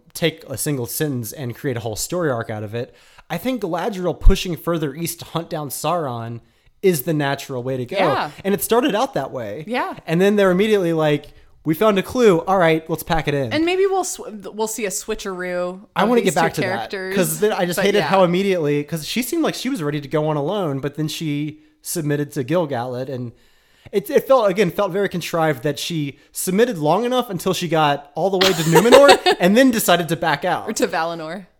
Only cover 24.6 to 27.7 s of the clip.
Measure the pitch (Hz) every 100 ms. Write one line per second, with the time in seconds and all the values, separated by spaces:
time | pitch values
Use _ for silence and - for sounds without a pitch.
24.6 | 180 202 196 190 190 180 - 165 160 127
25.6 | 151 143 - 165 139 - _ - 185 190
26.6 | 247 175 147 190 247 254 240 185 190 175
27.6 | 170